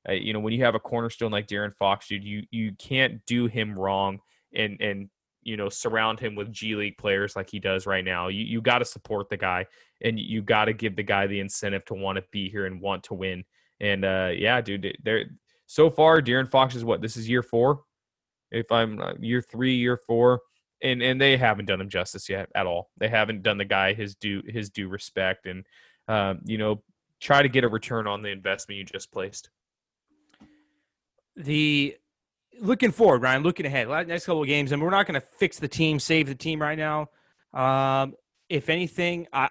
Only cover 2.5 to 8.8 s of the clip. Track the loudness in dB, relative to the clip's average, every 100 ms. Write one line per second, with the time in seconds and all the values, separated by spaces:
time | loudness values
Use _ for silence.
2.5 | -6 -6 -6 -4 0 0 -2 -4 0 0
3.5 | -2 -4 -4 -2 0 0 -4 _ _ _
4.5 | -4 -4 -4 -6 -6 -10 _ _ _ -10
5.5 | -6 -6 -4 -2 0 0 0 -6 -6 -10
6.5 | -8 -6 -4 -4 -4 0 0 0 -6 -10
7.5 | -6 -2 -2 -2 -2 -2 -4 -4 -6 -4
8.5 | -2 2 2